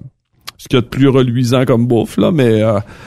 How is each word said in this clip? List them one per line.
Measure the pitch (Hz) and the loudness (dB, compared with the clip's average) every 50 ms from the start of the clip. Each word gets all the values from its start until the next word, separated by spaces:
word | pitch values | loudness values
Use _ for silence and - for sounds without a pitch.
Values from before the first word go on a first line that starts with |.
| - - _ _ _ _ _ _ - - - - | -14 -18 _ _ _ _ _ _ -20 -20 -20 -18
ce | - - | -8 -2
qu'il | - 127 | 0 0
y | |
a | |
de | 117 - | 0 0
plus | - 131 135 139 | -2 0 2 2
reluisant | 127 135 131 127 117 127 131 117 127 127 131 | 4 2 0 0 0 -2 -2 0 0 0 0
comme | - 131 117 120 123 | 0 0 0 0 0
bouffe, | 127 113 - - - - | 0 0 0 -2 -2 -2
là, | - - | -2 0
mais, | 185 151 131 117 110 107 107 | 0 2 2 2 2 2 0
euh, | 113 110 98 98 - - - - | 0 -2 -2 -4 -8 -16 -20 -20